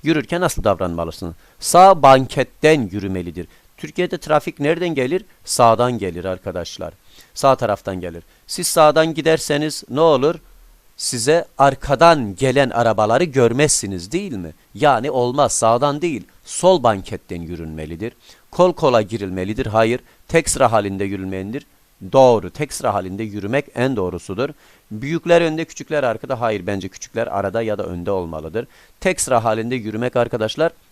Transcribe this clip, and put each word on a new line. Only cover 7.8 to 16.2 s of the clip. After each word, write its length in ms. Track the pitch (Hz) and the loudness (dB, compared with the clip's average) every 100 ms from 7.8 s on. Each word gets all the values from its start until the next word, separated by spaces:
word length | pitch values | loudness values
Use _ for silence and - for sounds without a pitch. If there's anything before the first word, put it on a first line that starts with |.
| - 92 | -6 -8
gelir. 220 | 87 85 - _ - | -8 -12 -18 _ -14
Siz 200 | - 170 | -8 -2
sağdan 480 | - 151 151 160 | 4 6 6 2
giderseniz 720 | 160 156 160 - 147 156 - - | 0 0 0 0 -2 -4 -8 -6
ne 100 | 127 | 2
olur? 340 | 165 139 143 175 - - - _ _ - | 4 4 2 -2 -10 -20 -20 _ _ -12
Size 480 | - 123 117 165 - - | -8 -2 0 0 0 2
arkadan 800 | 139 135 - 139 170 160 107 92 | 2 2 -2 4 6 6 0 -2
gelen 340 | 135 131 135 | 0 2 2
arabaları 540 | 110 117 107 107 120 | 2 2 2 2 2
görmezsiniz, 880 | 180 131 120 120 147 - 101 95 87 | 2 2 2 4 2 0 -4 -8 -6
değil 200 | 165 202 | -8 -6
mi? 200 | 113 82 - _ | -8 -10 -14 _
Yani 360 | 101 147 120 135 | 0 2 2 0
olmaz, 420 | 131 123 135 127 | -2 -2 0 0
sağdan 500 | - 113 120 143 143 | 2 2 2 0 -2
değil, 200 | 170 123 | -4 -6